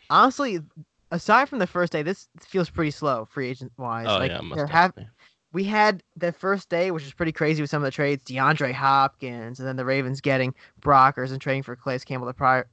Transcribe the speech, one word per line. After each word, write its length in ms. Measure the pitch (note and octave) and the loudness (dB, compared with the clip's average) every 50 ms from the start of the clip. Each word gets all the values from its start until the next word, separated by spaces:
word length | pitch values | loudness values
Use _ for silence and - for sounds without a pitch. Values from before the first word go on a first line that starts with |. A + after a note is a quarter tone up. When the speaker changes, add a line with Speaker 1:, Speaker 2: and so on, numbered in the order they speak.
| _ - | _ 2
Speaker 1:
honestly, 500 | C#3+ F#3 A3+ C4 - - C#4+ B3+ F#3+ E3 D3+ - _ D#3 D3 _ _ _ _ - | 4 6 6 4 4 0 -4 -4 -4 -6 -8 -12 _ -20 -20 _ _ _ _ -8
aside 380 | E3 F3 - G#3 G#3+ B3+ C#4+ - | -8 -4 0 4 4 4 4 2
from 100 | C#4+ A#3 | -2 -4
the 80 | F3+ | -4
first 260 | - - F3+ F3 E3 | -2 -2 -2 -2 -2
day, 100 | - D#3 | -2 -4
this 260 | D3 E3 G3 - - _ _ - | -4 -4 -6 -8 -12 _ _ -20
feels 300 | - - - F#3+ E3+ - | -12 -6 -2 -2 -2 -2
pretty 200 | - F3 D#3+ D3 | -2 -4 -4 -4
slow 340 | - - D3+ C#3+ B2+ A2+ A2 | -4 -4 -2 -2 -2 -2 -6
free 240 | - - - B2+ B2 | -8 -8 -8 -6 -6
agent 240 | C3 B2+ C3 B2+ - | -8 -10 -12 -16 -14
wise. 300 | - B2+ A#2+ A2+ A#2 A#2 A2 | -10 -8 -6 -6 -4 -2 -2
Speaker 2:
Oh, 100 | G#2 F#2 | 0 0
Speaker 1:
Like, 120 | C3 - | 0 -2
Speaker 2:
yeah, 80 | - - | -4 -8
most 160 | - - E3 | -10 -8 -8
Speaker 1:
there 100 | D#3 C#3+ | -6 -4
have 260 | D3 D3+ E3 F3 F#3 | 2 4 4 4 4
Speaker 2:
definitely. 180 | - - - - _ _ _ _ _ _ _ _ | 2 -4 -18 -20 _ _ _ _ _ _ _ _
Speaker 1:
we 120 | D#3+ F#3 G3 | -6 -6 -4
had 380 | G3+ G#3+ G#3+ G#3+ G#3+ G3+ E3+ - _ - | 0 2 2 2 2 2 -2 -6 _ -10
the 160 | D#3+ F3 E3+ | -6 -4 -4
first 380 | E3 - - F#3+ G3 F#3+ - - | -4 -2 -2 -2 -2 -2 -4 -2
day, 200 | F3 E3+ F3+ F#3+ | -2 0 0 0
which 140 | E3+ D#3+ C#3 | -2 -4 -8
is 80 | C#3 | -10
pretty 200 | - - E3+ D#3+ | -6 -4 -4 -4
crazy 300 | D#3 - D#3+ D3+ D#3+ D3+ | -2 0 0 0 0 0
with 80 | D3 C#3+ | -2 -2
some 120 | D#3+ D3 | -2 -2
of 40 | C#3+ | -2
the 40 | C3+ | -2
trades, 340 | - - D3 C#3+ C#3+ C3+ - | -2 0 0 0 0 -2 -6
DeAndre 480 | - B2+ C3 C3+ C#3+ D#3 D3+ C#3+ B2+ | -6 -2 2 2 2 2 2 0 -4
Hopkins, 840 | B2+ C3 C3+ C3+ C#3 C#3 C3+ C#3 - _ C#3 B2+ A#2+ A#2 A2+ A#2 B2+ C3 | -2 0 2 4 4 4 4 2 0 _ -12 -12 -10 -10 -12 -12 -12 -10
and 100 | C3 C3 | -8 -6
then 80 | C3 | -6
the 80 | C3 B2+ | -4 -2
Ravens 360 | C3 C3+ C3+ C3 B2+ C#3 C3+ | -2 0 0 -2 -2 -4 -4
getting 320 | - C#3+ C3+ C3 B2+ C3 - _ - - _ _ | 0 0 2 2 0 -2 -4 _ -14 -20 _ _
Brockers 520 | - C#3+ C#3 C3+ C3 C#3 C#3 C#3+ B2+ C3 | 2 6 8 8 8 6 4 0 -4 -6
and 80 | C3 C3 | -6 -6
trading 220 | - C3+ C3+ C3+ | -4 -4 -4 -4
for 140 | C3 - B2 | -4 -8 -12
Calais 220 | B2 - C#3 B2+ B2+ | -10 -6 -6 -6 -6
Campbell 260 | - - C3+ B2+ B2 | -6 -8 -8 -8 -8
the 80 | B2 B2+ | -8 -4
prior, 320 | - C#3 C3 C3 C3 B2 - | 0 2 2 2 2 0 -4